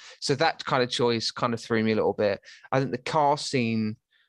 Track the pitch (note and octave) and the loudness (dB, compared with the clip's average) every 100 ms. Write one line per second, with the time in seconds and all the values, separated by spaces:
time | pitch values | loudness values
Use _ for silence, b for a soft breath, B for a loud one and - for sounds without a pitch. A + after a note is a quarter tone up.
0 | B B - C3+ D#3+ - - C3+ B2 - | B B -2 2 2 0 -2 0 0 0
1 | A#2+ A#2 - - B2 A#2 - A2+ A2 G#2+ | 0 0 -2 -4 -2 -2 0 0 2 2
2 | F2 G2+ G#2 F#2+ B B B C3+ C3+ A2+ | 0 2 0 0 B B B -2 0 -4
3 | - D#3+ C#3+ D3 - C3+ A2+ A2+ G#2+ A2 | -2 0 2 0 -2 -2 0 0 -2 -6
4 | _ _ | _ _